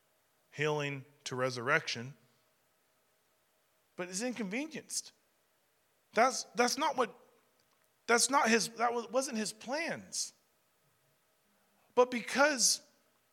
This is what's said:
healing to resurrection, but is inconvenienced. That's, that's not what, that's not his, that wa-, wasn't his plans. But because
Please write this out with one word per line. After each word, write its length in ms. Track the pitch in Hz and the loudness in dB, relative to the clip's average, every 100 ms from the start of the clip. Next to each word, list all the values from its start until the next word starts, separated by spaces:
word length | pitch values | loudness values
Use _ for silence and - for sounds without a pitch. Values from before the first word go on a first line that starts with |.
| _ _ _ _ _ | _ _ _ _ _
healing 520 | - 151 151 143 139 127 _ - | -4 -2 -2 -4 -6 -12 _ -10
to 100 | 127 | -4
resurrection, 800 | 131 123 120 160 - 123 135 - _ _ _ _ _ _ _ _ _ _ _ _ _ _ _ _ _ - | -4 -2 0 0 0 -6 -10 -14 _ _ _ _ _ _ _ _ _ _ _ _ _ _ _ _ _ -12
but 100 | 180 | -8
is 160 | 185 | -6
inconvenienced. 880 | 254 240 196 226 311 202 - - - - _ _ _ _ _ _ _ _ _ 202 | -6 -6 -6 -6 -6 -10 -8 -8 -8 -16 _ _ _ _ _ _ _ _ _ 2
That's, 260 | 262 233 - | 2 2 -6
that's 240 | 190 240 254 | 0 0 2
not 200 | 311 262 | -2 0
what, 180 | 240 - - _ _ _ _ _ _ _ - | -4 -4 -20 _ _ _ _ _ _ _ 0
that's 240 | 233 233 | 2 4
not 200 | 277 240 | 4 4
his, 180 | 226 160 208 | 4 2 0
that 160 | 240 | 0
wa-, 140 | 240 220 | 0 -2
wasn't 280 | 240 277 220 | -2 -2 -4
his 160 | 202 | -4
plans. 800 | - 220 294 320 143 92 - - - _ _ _ _ _ _ _ _ _ _ _ _ _ _ _ - | -8 -6 -4 -4 -6 -8 -8 -8 -10 _ _ _ _ _ _ _ _ _ _ _ _ _ _ _ 4
But 160 | 247 | 4
because 680 | 247 - 233 294 262 214 - - _ _ _ _ | 2 -2 4 4 4 2 2 -4 _ _ _ _